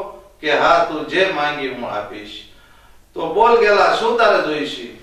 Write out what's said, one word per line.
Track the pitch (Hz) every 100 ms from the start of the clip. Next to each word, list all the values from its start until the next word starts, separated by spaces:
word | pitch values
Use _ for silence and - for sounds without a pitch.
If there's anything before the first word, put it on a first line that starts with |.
| - - - -
કે | 151
"હા, | 147 - 170 165
તું | 156 143
જે | 165 190 147
માંગી | 147 139 135
હું | 120 117
આપીશ." | 104 - 104 104 - - - - - - - _
તો | - -
"બોલ | 466 466 466
ગેલા, | 415 403 359 -
શું | 226 233
તારે | 226 -
જોઈશે?" | 151 147 139 - 120 -